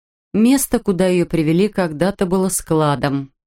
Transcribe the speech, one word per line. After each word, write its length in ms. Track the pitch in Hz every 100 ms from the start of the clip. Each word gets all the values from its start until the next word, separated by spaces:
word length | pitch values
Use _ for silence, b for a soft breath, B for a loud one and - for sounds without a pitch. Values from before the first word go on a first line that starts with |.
| _ _ _
Место, 460 | 190 226 269 - 240
куда 300 | - 180 185
её 180 | 180 170
привели, 420 | 170 156 170 208
когда-то 560 | 208 180 151 175 202
было 240 | 185 190 185
складом. 880 | - - 160 151 135 143 139 135 _